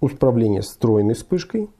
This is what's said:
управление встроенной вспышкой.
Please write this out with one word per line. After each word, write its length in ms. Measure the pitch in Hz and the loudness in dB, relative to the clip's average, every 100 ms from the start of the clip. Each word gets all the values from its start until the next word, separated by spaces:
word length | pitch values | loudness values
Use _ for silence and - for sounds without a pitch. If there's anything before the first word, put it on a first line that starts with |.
управление 600 | 139 143 135 117 113 98 | -4 0 2 2 2 0
встроенной 520 | 104 - 117 107 104 | -4 -2 2 2 2
вспышкой. 540 | 113 - 180 175 220 208 | -2 -4 -4 -4 -6 -6